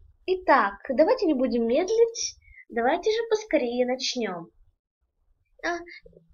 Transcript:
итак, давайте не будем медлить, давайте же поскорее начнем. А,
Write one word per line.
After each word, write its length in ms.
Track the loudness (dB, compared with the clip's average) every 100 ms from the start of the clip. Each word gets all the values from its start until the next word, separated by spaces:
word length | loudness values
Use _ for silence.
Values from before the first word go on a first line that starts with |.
| -20 _ -4
итак, 480 | -2 4 4 4 -4 -6
давайте 360 | 2 2 4 2
не 80 |
будем 340 | 0 0 0 2
медлить, 720 | 0 2 2 2 0 -10 -12 _ -20 -10
давайте 420 | -2 0 0 0
же 160 | 0 0
поскорее 580 | -2 0 -2 0 0 0
начнем. 640 | -2 -4 -4 -4 -6 -12 _ _ _ _ _ _ _ _ _ _ _
А, 160 | -6 -6 -8 -20 -20 -20 _